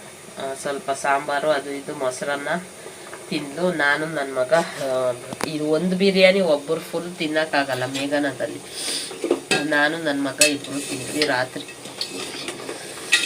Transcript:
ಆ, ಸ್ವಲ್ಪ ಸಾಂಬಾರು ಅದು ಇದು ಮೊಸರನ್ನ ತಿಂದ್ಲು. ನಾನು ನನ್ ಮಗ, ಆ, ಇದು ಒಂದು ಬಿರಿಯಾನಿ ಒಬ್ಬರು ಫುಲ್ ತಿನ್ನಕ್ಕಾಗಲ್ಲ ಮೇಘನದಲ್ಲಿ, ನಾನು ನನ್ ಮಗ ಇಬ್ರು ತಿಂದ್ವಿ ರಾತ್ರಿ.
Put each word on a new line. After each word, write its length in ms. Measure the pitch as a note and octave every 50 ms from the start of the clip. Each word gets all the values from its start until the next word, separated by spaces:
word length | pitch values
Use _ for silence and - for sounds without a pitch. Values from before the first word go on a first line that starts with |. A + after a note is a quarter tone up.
| - - - - - - - -
ಆ, 160 | C#3 C3+ C3+
ಸ್ವಲ್ಪ 360 | C#3 - D3 C#3 C3+ - -
ಸಾಂಬಾರು 600 | C3+ - - C#3+ C#3 C#3+ D3+ D3+ C#3+ C#3+ D3+ D#3
ಅದು 200 | D3+ C#3 C3+ C#3+
ಇದು 240 | C#3 C#3 C#3 - D3
ಮೊಸರನ್ನ 540 | D3 C3+ B2+ B2+ - D#3 C#3+ C#3+ C#3 C#3+ D3 D#3+ F3+ F#3 - - - - - - - - - - - - -
ತಿಂದ್ಲು. 440 | F3 D3+ C#3+ C#3 C#3 D#3+ F3 F3+ F3
ನಾನು 340 | D3+ C#3+ C#3+ C#3+ D3 D#3
ನನ್ 280 | E3 D#3+ D3 C#3 C3+ C3+
ಮಗ, 180 | C3 B2+ - D#3+
ಆ, 580 | E3 F3 - - - C#3+ C3+ C3 B2+ B2+ B2 B2 B2 B2+ - - - -
ಇದು 200 | - D#3 D3+ D3+
ಒಂದು 300 | D3+ D#3 D#3 F3+ F#3 F#3
ಬಿರಿಯಾನಿ 440 | F3+ G3+ G3 F#3 F#3+ F#3+ F#3 F#3+ G3+
ಒಬ್ಬರು 400 | F#3 E3 D3+ C#3 - - E3 E3
ಫುಲ್ 360 | - - - E3 E3+ F3 F3+
ತಿನ್ನಕ್ಕಾಗಲ್ಲ 680 | - E3+ D3+ D3+ D#3 D#3+ D#3 - C#3+ C#3 C#3 B2+ B2 B2+
ಮೇಘನದಲ್ಲಿ, 760 | B2+ C3+ C3+ C#3 C#3+ D3 D3 C#3+ C#3 B2+ - A#2+ A2+ - - - - - - - - - - - - - - - - - - - - - - C#3+
ನಾನು 340 | D3+ D3+ D3 D3 D3+ D#3+ E3
ನನ್ 260 | E3 D3+ C#3 C#3 C#3
ಮಗ 160 | C3+ C3 -
ಇಬ್ರು 480 | D3+ D3+ D3 C3+ - C#3 C#3 C#3 C3+ -
ತಿಂದ್ವಿ 360 | D3 B2+ - - C#3 D3+ D3+
ರಾತ್ರಿ. 400 | C#3+ C3 B2 B2+ B2+ - D3 - - - - - - - - - - - - - - - - - - - - - - - - - - - - - - - - -